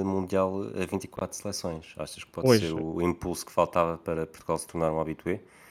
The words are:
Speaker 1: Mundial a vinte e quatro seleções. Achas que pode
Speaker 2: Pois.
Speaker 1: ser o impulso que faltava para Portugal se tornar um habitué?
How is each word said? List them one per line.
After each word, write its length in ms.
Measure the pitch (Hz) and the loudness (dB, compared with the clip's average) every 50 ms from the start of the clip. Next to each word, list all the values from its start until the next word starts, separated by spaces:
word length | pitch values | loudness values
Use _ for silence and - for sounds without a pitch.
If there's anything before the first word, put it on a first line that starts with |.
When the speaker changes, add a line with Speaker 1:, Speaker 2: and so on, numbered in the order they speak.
| 98 | 2
Speaker 1:
Mundial 600 | 98 95 95 92 90 95 95 95 95 95 98 101 | 2 2 0 0 0 2 2 2 2 0 -2 -6
a 220 | 110 110 - 92 | -6 -4 -4 -2
vinte 200 | 87 - 95 - | -2 -2 -4 -4
e 20 | - | -6
quatro 300 | - - 95 90 - - | -6 -6 -6 -6 -6 -6
seleções. 580 | - 104 98 - - 92 82 80 78 - - - | -8 -8 -6 -6 -4 -6 -6 -6 -8 -12 -10 -10
Achas 280 | 76 - - - - | -10 -10 -10 -14 -16
que 60 | - | -14
pode 160 | - - 127 127 | -6 2 6 6
Speaker 2:
Pois. 120 | 120 110 | 6 6
Speaker 1:
ser 140 | 95 82 80 | 6 4 0
o 280 | 80 80 80 82 87 | -2 -2 -4 -2 2
impulso 440 | 87 87 85 - - 92 85 - - | 2 2 2 2 0 -4 -4 -4 -6
que 60 | - | -4
faltava 460 | - - 87 82 - 90 85 85 85 80 | 0 0 0 2 4 2 2 2 0 -4
para 300 | - - 82 80 80 78 | -4 -4 -4 -4 -4 -6
Portugal 300 | - - - - 85 80 | -8 -8 -4 -2 -2 -2
se 100 | - - | -4 -4
tornar 240 | - 85 82 80 | -4 0 0 2
um 80 | 78 80 | 2 0
habitué? 420 | 80 76 80 - - 87 87 - - - - - - - | -2 -4 -4 -6 -4 -4 -4 -4 -6 -12 -20 -20 -20 -20